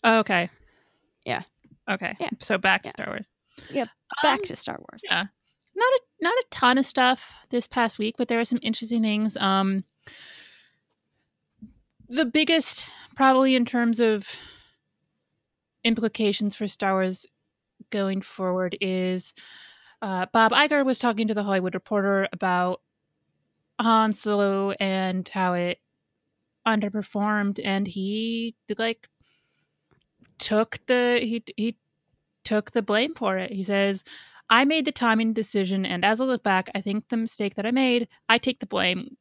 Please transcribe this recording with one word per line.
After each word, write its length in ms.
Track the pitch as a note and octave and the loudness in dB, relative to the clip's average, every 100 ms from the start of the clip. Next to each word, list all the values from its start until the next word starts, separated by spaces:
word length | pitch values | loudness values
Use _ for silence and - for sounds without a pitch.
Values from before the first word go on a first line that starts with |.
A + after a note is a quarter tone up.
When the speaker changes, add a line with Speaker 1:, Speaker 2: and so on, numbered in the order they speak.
Speaker 1:
Okay. 460 | A#3+ A3+ G#3+ F#3 F3 _ _ _ _ _ _ _ | 4 2 2 0 -2 _ _ _ _ _ _ _
Speaker 2:
Yeah. 180 | - A#2+ - _ _ _ - | -8 -8 -8 _ _ _ -8
Speaker 1:
Okay. 260 | F#3 F3 - | -6 -6 -8
Speaker 2:
Yeah. 100 | - - | -10 -8
Speaker 1:
So 180 | - G3 | -4 0
back 240 | F#3+ F#3+ | 2 0
to 60 | - | -2
Speaker 2:
Yeah. 40 | |
Speaker 1:
Star 140 | - - | -10 -10
Wars. 280 | - G3+ _ _ - - | -10 -14 _ _ -20 -8
Speaker 2:
Yep. 180 | - A3+ _ _ - | -6 -6 _ _ 0
Back 180 | D4+ G4+ | 2 2
Speaker 1:
Um, 40 | G4 | -2
Speaker 2:
to 100 | - | -8
Star 200 | - - | -8 -10
Wars. 220 | - - | -12 -20
Speaker 1:
yeah. 200 | G4+ F3 G3 _ _ _ _ F#4 | -4 -2 -2 _ _ _ _ 0
Not 160 | B4 | 2
a, 80 | C5 _ _ | 2 _ _
not 140 | E4 | 0
a 100 | A#4+ B4 | 0 -2
ton 280 | - B3 C4 | 0 2 4
of 80 | C4+ | 2
stuff 480 | - B3+ C4 - - _ | 2 2 2 -4 -20 _
this 160 | B3 - | -6 -4
past 320 | - A3+ - | -2 -2 0
week, 160 | G#3+ - | -6 -2
but 120 | B3 | -2
there 100 | A#3 | 0
were 60 | |
some 160 | A#3 A#3+ | 0 -2
interesting 400 | A3 A3+ A3+ A#3 | -2 -6 -4 -2
things. 340 | A3 G#3 G#3+ - | 0 0 -2 0
Um, 460 | G3 F#3+ F#3+ G3 - _ - - - - - - _ _ _ _ _ _ _ _ _ _ - _ _ _ - | 2 2 2 -2 -6 _ -20 -20 -20 -20 -20 -20 _ _ _ _ _ _ _ _ _ _ -20 _ _ _ -8
the 160 | B3 | -2
biggest, 640 | C4+ D#4 D#4 E4 - - - - - - | 0 2 4 2 2 -6 -8 -16 -20 2
probably 400 | C4+ C4 C4 C4 | 6 6 6 4
in 80 | |
terms 340 | A#3+ B3 A#3 A3+ | 2 2 0 2
of 300 | A3+ G#3+ G3 - - - _ _ _ _ _ _ _ _ _ _ _ _ | 2 2 -4 -16 -18 -20 _ _ _ _ _ _ _ _ _ _ _ _
implications 720 | A#3 A3+ A3 - G#3+ G3+ G#3 | -2 0 -2 0 0 0 -4
for 140 | - G#3 | -4 -8
Star 240 | - G3 | -2 0
Wars 340 | F#3+ F#3 F#3 - _ _ _ _ _ - | 2 0 -4 -14 _ _ _ _ _ -8
going 320 | G#3 G3 F#3+ | -4 -2 -2
forward, 540 | - - F#3 F#3 F#3 - | -6 -6 -2 -2 -2 -4
is, 540 | G3 F#3 F#3 F#3 - - - - - - _ _ | -2 0 0 -2 -6 -20 -20 -20 -20 -20 _ _
uh, 260 | G#3 F#3 F#3 | -6 -4 0
Bob 200 | A3+ A3 | 4 4
Iger 320 | B3 D4 D4 | 6 4 4
was 140 | C4 B3+ | 2 0
talking 260 | B3 G#3+ A3 | 0 0 -2
to 60 | |
The 80 | G#3+ | -2
Hollywood 320 | G3+ F#3+ F#3 | 0 0 -2
Reporter 540 | F#3 _ G#3 G3 G3 G3 | -6 _ 0 2 0 0
about 480 | F3+ F#3 F3+ F3+ F3+ _ _ _ _ _ _ _ _ _ - | -2 0 0 0 -4 _ _ _ _ _ _ _ _ _ -2
Han 320 | A3+ A3 A3 | 4 4 4
Solo 600 | G#3 G#3+ G#3 G3+ G3 G3 G3 | 0 0 2 2 2 -2 -2
and 500 | G3 F#3+ F#3+ F#3 F#3 | -2 0 -2 -2 -6
how 260 | G3 F#3 | -2 0
it 260 | F3+ F3 F3+ _ _ _ _ _ _ _ _ | 0 -2 -6 _ _ _ _ _ _ _ _
underperformed, 960 | - G#3+ G#3 G#3 G3 G#3 G#3 G#3+ G3+ G3 | -2 0 -2 -6 -6 -4 0 0 -2 -4
and 240 | G3+ G3 G3+ | -2 -2 -2
he, 680 | G3 F#3+ G#3+ A3+ A3+ A#3 - _ G#3 | -4 -4 -4 -4 -4 -6 -10 _ -4
like, 300 | A3+ A3+ _ _ _ _ _ _ _ _ _ _ _ _ _ _ | -4 -4 _ _ _ _ _ _ _ _ _ _ _ _ _ _
took 400 | - G#3+ A3+ - - | -2 0 0 -6 -2
the, 320 | B3 B3 A#3+ | 2 2 0
he, 220 | A3+ A#3 - - | 0 -6 -8 -4
he 220 | A3 A3+ _ _ _ _ _ _ | -4 -4 _ _ _ _ _ _
took 260 | - G#3+ G#3 | -2 -2 0
the 120 | A#3 | -4
blame 320 | G3+ G#3 C#4+ | 0 0 0
for 240 | E4 G#3 F#3+ | -2 -2 -2
it. 140 | F#3 | -4
He 120 | G3 | -6
says, 400 | F#3+ G3+ G3 G3 - - - - _ | -2 0 0 -2 -8 -20 -20 -20 _
"I 140 | A3+ | 4
made 200 | C#4 D#4+ | 4 2
the 80 | D4+ | 0
timing 400 | - A#3+ A3 A3+ | 0 2 2 2
decision, 540 | A3 G#3+ G#3 F#3+ G3 F#3+ | -2 -2 -2 0 -2 -2
and 180 | F3+ | 2
as 160 | G3+ A3 | 2 2
I 40 | |
look 180 | C4 B3 | 0 0
back, 280 | G#3 F#3+ F#3 | 2 0 0
I 60 | G3+ | -6
think 280 | G3 G#3 - | -4 -4 -2
the 80 | A#3 | -4
mistake 380 | A3+ - G3+ | -4 -4 -6
that 120 | G#3 G#3 | -4 -2
I 40 | |
made, 380 | B3 C4 A#3+ A#3 _ - | 2 2 2 -2 _ 2
I 100 | A#3 | 2
take 220 | - B3 | 2 -4
the 60 | - | -4
blame 500 | F#3+ F#3 F#3 - - | -2 0 -2 -6 -18